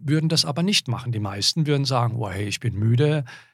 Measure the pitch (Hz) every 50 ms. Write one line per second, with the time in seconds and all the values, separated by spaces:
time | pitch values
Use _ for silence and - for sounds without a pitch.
0 | - 139 151 160 156 160 165 156 - 156 131 165 170 202 208 - - - 110 113
1 | 127 127 113 107 104 98 98 101 98 - - 170 151 147 147 139 139 127 135 123
2 | 120 113 110 117 107 98 90 98 107 101 95 - - 117 92 98 110 113 120 123
3 | 147 147 156 151 131 - - - - _